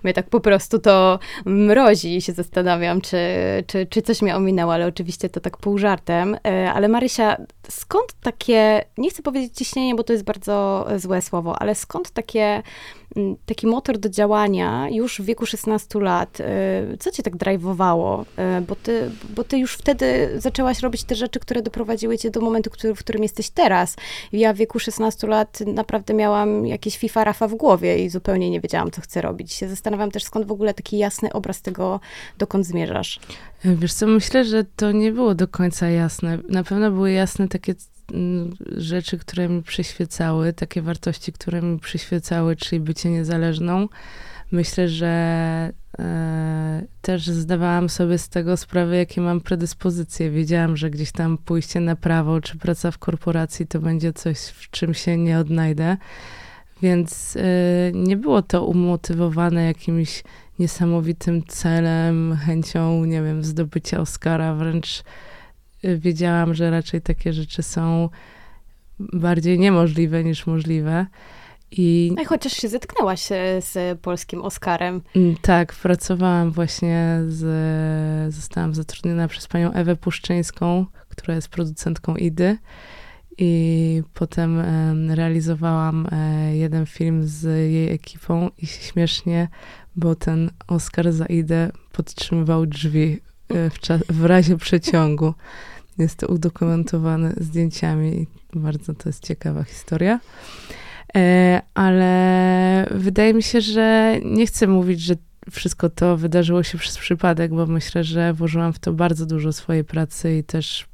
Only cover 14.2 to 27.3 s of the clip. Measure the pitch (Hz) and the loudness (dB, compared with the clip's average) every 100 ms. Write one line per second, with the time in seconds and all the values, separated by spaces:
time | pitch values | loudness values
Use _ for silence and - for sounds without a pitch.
14.2 | 208 214 208 185 175 117 139 220 240 - | 2 4 2 2 0 -2 -2 -2 -4 -4
15.2 | 196 226 226 214 - 214 - 214 196 175 | -4 -4 -4 -4 -2 -2 -2 -2 0 0
16.2 | 180 - 202 196 190 190 202 - 370 - | -2 -6 -4 -2 0 -2 -4 -4 -6 -4
17.2 | - 175 196 190 175 180 185 170 165 98 | -6 -2 -2 0 -2 0 2 4 2 -2
18.2 | - - 185 180 175 202 - 233 240 220 | -4 -4 -2 -2 -4 -6 -2 -2 -2 -8
19.2 | - 214 240 277 254 - - 285 262 254 | -10 -8 -2 0 0 0 0 2 2 2
20.2 | 143 - 262 - 254 254 254 226 - 226 | 0 -2 -4 0 -2 0 -2 -4 -4 -4
21.2 | 247 247 - 240 220 - 220 226 226 226 | -4 -6 -4 -4 -4 -6 -4 -2 -2 -2
22.2 | 226 226 226 220 214 - 220 208 - 214 | -2 -2 0 0 -2 -4 -4 -4 -4 -2
23.2 | 214 - - - 294 185 180 - - - | -2 -4 -4 2 4 4 0 -6 -14 -14
24.2 | - 208 220 202 220 233 - - 220 - | -6 2 2 2 0 -2 -6 -2 -2 -2
25.2 | 214 220 214 - 208 202 214 220 202 214 | 0 0 0 -4 -4 -4 -2 -4 0 0
26.2 | 208 208 208 208 226 - 214 - 226 220 | 2 2 0 0 -2 -4 -6 -4 -2 0
27.2 | 214 | 0